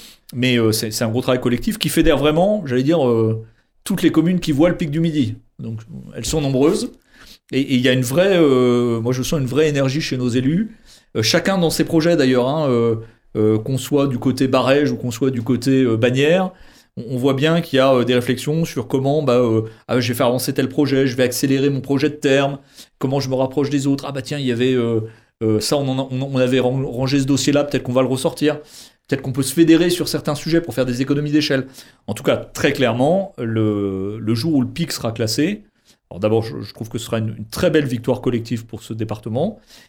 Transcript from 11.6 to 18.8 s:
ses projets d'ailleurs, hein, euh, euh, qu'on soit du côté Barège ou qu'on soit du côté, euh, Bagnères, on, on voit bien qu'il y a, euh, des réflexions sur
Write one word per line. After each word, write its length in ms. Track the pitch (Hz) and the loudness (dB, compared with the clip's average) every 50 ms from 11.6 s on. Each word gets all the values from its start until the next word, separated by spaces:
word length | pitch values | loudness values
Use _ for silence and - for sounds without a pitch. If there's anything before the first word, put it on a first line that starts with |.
| 170 156 | 0 0
ses 140 | - - 151 | 0 0 -2
projets 320 | - 170 160 151 170 175 | 2 2 2 2 4 2
d'ailleurs, 320 | 156 135 127 131 123 120 131 | 4 4 4 4 2 2 2
hein, 180 | 147 160 151 139 | 0 0 0 2
euh, 280 | 123 117 117 117 113 110 110 - - _ _ _ - | 2 2 2 2 0 -2 -6 -14 -20 _ _ _ -2
euh, 220 | 113 107 107 110 107 | 0 2 2 2 0
qu'on 200 | 110 143 135 131 | 0 -2 -4 -4
soit 280 | - - 143 139 139 | -2 0 0 2 2
du 120 | 139 123 120 | 0 -2 -2
côté 300 | - 135 123 - 135 123 | 0 -2 0 0 0 2
Barège 420 | 135 131 120 127 135 147 147 127 | 2 2 4 4 4 4 2 0
ou 60 | 123 | -2
qu'on 140 | 107 - 123 | -4 -6 -8
soit 200 | 113 - 139 135 | -4 -2 -2 -2
du 120 | 123 117 | -2 -2
côté, 400 | 113 135 123 117 - 135 135 131 | -2 -2 -2 0 2 2 2 4
euh, 140 | 131 120 113 | 4 2 2
Bagnères, 560 | 110 120 123 123 135 143 151 175 185 185 185 - - - - - - _ _ _ | 2 2 2 2 2 2 2 2 2 0 -2 -6 -14 -20 -20 -20 -20 _ _ _
on, 80 | - 120 113 | -14 -10 -6
on 60 | 135 120 | -6 -2
voit 160 | 127 139 131 | 0 0 0
bien 260 | 131 147 156 165 170 | 2 2 2 2 2
qu'il 160 | 165 - - | 0 2 2
y 40 | 131 | 4
a, 120 | 131 139 | 4 6
euh, 120 | 135 123 117 | 4 4 4
des 100 | 120 127 | 4 2
réflexions 500 | 123 120 135 123 123 - 147 151 160 127 | 2 2 0 -2 -2 -2 -4 -2 -2 -2
sur 240 | - - 139 | -2 -4 -8